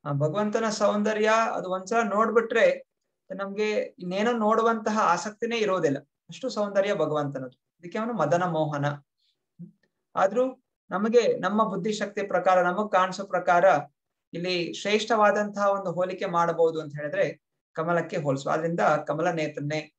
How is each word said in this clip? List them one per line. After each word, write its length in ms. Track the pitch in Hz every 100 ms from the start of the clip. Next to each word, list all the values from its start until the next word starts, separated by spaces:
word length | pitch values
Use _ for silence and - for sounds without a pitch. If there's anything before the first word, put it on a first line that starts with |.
| 147
ಆ 60 |
ಭಗವಂತನ 580 | 143 156 190 214 220 220
ಸೌಂದರ್ಯ 600 | 208 208 208 208 214 214 226 226
ಅದು 160 | 180 180
ಒಂದ್ಸಲ 320 | 185 190 226
ನೋಡ್ಬಿಟ್ರೆ 840 | 220 202 226 220 226 226 185 180 - _ _ _ _ 190
ನಮ್ಗೆ 600 | 196 202 214 208 - -
ಇನ್ನೇನೋ 320 | 180 190 226
ನೋಡುವಂತಹ 680 | 240 214 220 233 226 214 214
ಆಸಕ್ತಿನೇ 560 | 220 175 220 - 226 233
ಇರೋದಿಲ್ಲ, 400 | 208 185 156 135
ಅಷ್ಟು 500 | _ _ _ 170 254
ಸೌಂದರ್ಯ 460 | 214 202 202 196 180
ಭಗವಂತನದು. 640 | 151 151 143 139 127 _ _ _
ಅದಕ್ಕೆ 180 | 170 214
ಅವನು 160 | 226
ಮದನ 300 | 226 147 170
ಮೋಹನ. 420 | 180 160 151 147 143 143 _ _ _ _ _ _ 175 _ _ _ _ 175
ಆದ್ರೂ 480 | 190 220 262 254 _ _ _
ನಮಗೆ 480 | 185 220 240 196 -
ನಮ್ಮ 320 | 180 208 214
ಬುದ್ಧಿಶಕ್ತಿ 580 | 185 208 208 202 - 196
ಪ್ರಕಾರ, 400 | 180 180 185 180
ನಮಗ್ 240 | 202 208
ಕಾಣಿಸೋ 340 | 190 185 185 190
ಪ್ರಕಾರ 380 | 175 180 175 185 151 - _ _ _ _
ಇಲ್ಲಿ 400 | 165 180 180 165
ಶ್ರೇಷ್ಠವಾದಂತಹ 920 | - 202 214 220 226 208 202 208 202 202
ಒಂದು 240 | 196 185
ಹೋಲಿಕೆ 340 | 165 185 185 196
ಮಾಡಬಹುದು 560 | 170 170 160 165 156
ಅಂತ 120 | 151 147
ಹೇಳಿದ್ರೆ 420 | 147 185 160 - _ _ _
ಕಮಲಕ್ಕೆ 440 | - 165 170 165 185
ಹೋಲಿಸುವ. 340 | 143 135 151
ಆದ್ರಿಂದ 280 | 156 165 170
ಕಮಲ 520 | 202 151 147 147 175
ನೇತ್ರನೇ 640 | 165 151 147 143 156 151